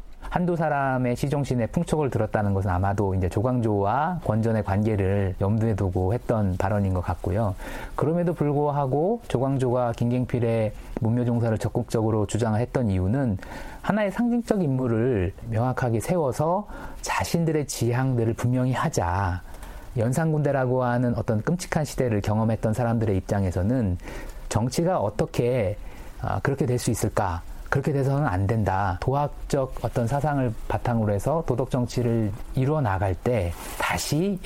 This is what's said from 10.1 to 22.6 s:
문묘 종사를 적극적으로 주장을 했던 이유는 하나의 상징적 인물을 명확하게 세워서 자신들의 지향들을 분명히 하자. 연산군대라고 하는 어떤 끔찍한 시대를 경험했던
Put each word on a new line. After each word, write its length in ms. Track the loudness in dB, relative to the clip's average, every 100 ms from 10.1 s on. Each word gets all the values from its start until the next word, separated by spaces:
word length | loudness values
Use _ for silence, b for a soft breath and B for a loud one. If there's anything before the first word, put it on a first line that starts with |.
| 2 0 0 2 2 0 -4 B B
문묘 240 | 0 2
종사를 320 | 2 2 0 0
적극적으로 680 | 0 -2 0 0 2 2 0
주장을 320 | 0 2 2
했던 320 | 0 0 2
이유는 480 | 2 2 2 0 -2 B B B B
하나의 280 | -2 0 0
상징적 520 | 0 0 0 0 2
인물을 720 | 2 2 2 2 2 2 0 -2 -4
명확하게 500 | 0 0 0 0 0
세워서 680 | 0 0 0 0 0 0 -4 B B B
자신들의 640 | -4 -4 0 0 2 0 -2
지향들을 680 | -2 0 2 2 2 0
분명히 380 | 0 0 2 0
하자. 680 | 0 0 0 0 0 0 -2 -8 B B B B -2
연산군대라고 880 | 0 2 2 2 2 2 2 2
하는 340 | 2 2 2 0
어떤 260 | 0 0
끔찍한 420 | 0 -2 0 -2
시대를 360 | -2 0 0 2
경험했던 500 | 2 2 2 2